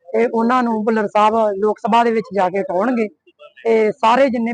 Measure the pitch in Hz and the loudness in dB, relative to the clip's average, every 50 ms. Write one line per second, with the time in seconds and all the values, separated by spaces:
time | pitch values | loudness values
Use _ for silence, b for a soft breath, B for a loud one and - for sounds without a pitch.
0 | _ - - 226 226 240 226 226 226 233 247 254 247 233 226 220 208 226 226 220 | _ -6 -2 -2 -2 0 0 -2 0 0 0 0 0 -2 -2 -2 -2 -2 -2 -2
1 | 208 196 - 208 208 214 220 226 220 214 202 190 208 214 202 - - 226 214 233 | -2 -2 0 2 2 2 2 2 0 -2 -2 -2 -2 -2 -2 -2 -2 0 2 2
2 | 233 233 226 226 214 - 185 202 185 180 170 196 190 - 180 180 202 247 262 233 | 2 2 0 -2 -4 -4 -2 -2 -2 0 -2 -2 -4 -2 -2 -2 -2 0 -2 -2
3 | 220 208 - _ _ _ _ _ - - _ - - 226 226 220 214 214 196 - | -4 -4 -8 _ _ _ _ _ -20 -20 _ -6 -2 0 2 2 2 0 0 0
4 | - 220 233 254 277 277 220 247 226 233 | 0 2 4 4 2 2 0 -2 -4 -4